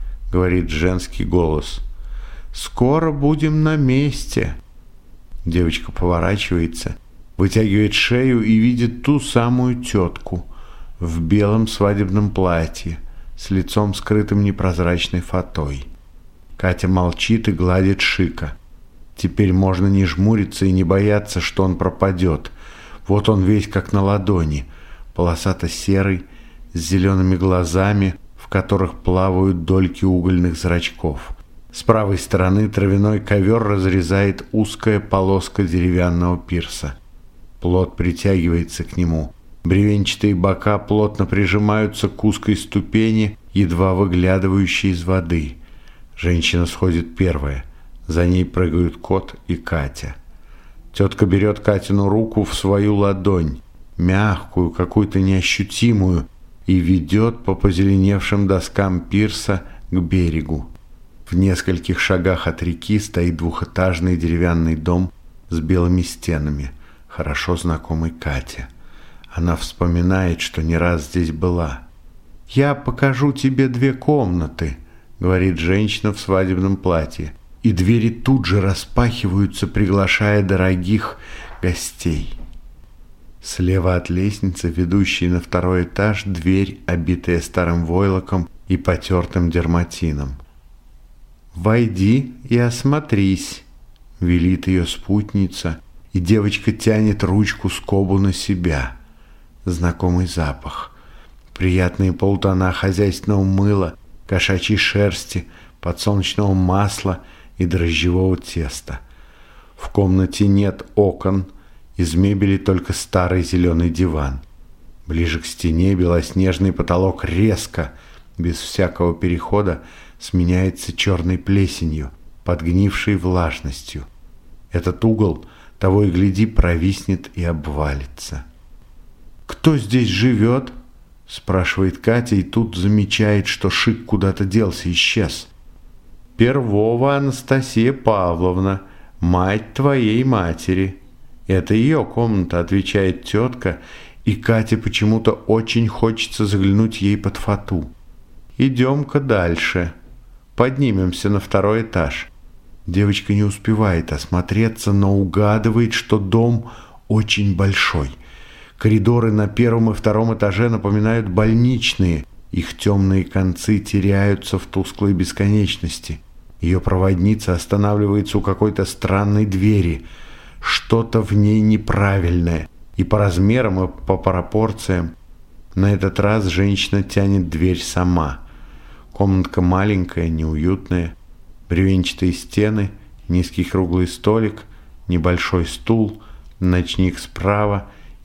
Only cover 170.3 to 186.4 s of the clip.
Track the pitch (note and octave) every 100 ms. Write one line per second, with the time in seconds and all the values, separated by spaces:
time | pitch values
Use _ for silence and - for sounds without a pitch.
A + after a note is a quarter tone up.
170.3 | - - - - - - A2+ A2+ A2+ G2
171.3 | G#2 G#2 G#2+ G#2+ G#2+ - G2 G2+ G2 E2+
172.3 | F2 E2+ D#2+ - - - - F#2+ G#2 G2+
173.3 | F2 G2 B2 A2+ F#2 F2+ - - F#2+ G2
174.3 | F2+ E2+ G#2+ A2 G#2+ - F2+ E2 - -
175.3 | - - - - F#2 G2 G2+ F#2+ - G2+
176.3 | A2 F#2+ E2+ G2 G2 - G2+ F#2+ G#2 G2
177.3 | G2 F2 D#2+ F#2 F2 - F#2 F2+ F2 D2
178.3 | C2+ - - - - - - - - G2
179.3 | F#2+ F#2 - F2+ F#2 G#2 G2 F2+ E2+ E2
180.3 | D#2+ D#2+ D#2 F2 F#2+ - F2+ E2+ - -
181.3 | - - - - F2 F#2+ F#2 F2 - F#2
182.3 | F2 - - G#2+ G#2+ G2+ - - - -
183.3 | F2+ F2 - E2+ F#2+ F2 F2+ F2+ - G#2
184.3 | A2+ G#2+ G#2 - - - - - F2 E2+
185.3 | F2 - F#2 E2+ - - A2+ G#2+ A2 -
186.3 | -